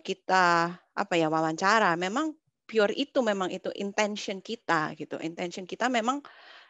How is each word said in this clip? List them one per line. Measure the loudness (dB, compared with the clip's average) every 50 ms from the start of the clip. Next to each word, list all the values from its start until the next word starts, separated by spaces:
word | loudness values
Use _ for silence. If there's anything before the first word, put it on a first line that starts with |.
| -4
kita, | -8 -8 -8 _ 2 4 6 6 6 6 4 2 0 -4
apa | -8 _ _ -6 -6 -2 0 2
ya, | 2 2 2 2
wawancara, | 2 0 0 0 0 2 4 4 4 4 4 2
memang | 0 -2 -2 -2 -2 -2 -2 -4 _ _ _ _ _ _ -2
pure | 2 2 2 2 2
itu, | -2 -4 -2 0 0 2
memang | 2 0 0 -2 -4
itu | -4 -6 -8 -8 -8
intention | -6 -8 -4 -2 -2 -2 -2 -2 -6 -8 -8 -8 -8 -10
kita | -10 -12 -6 _ 0 0 0 0 -2 -6
gitu. | -10 -10 -10 -8
Intention | -8 -8 -8 -6 -6 -8 -8 -8 -10 -10
kita | -10 -6 -4 -2 0
memang, | 0 0 0 0 -2 -4 -6 -14 -20 -20 -20 -20 -20 -20 -20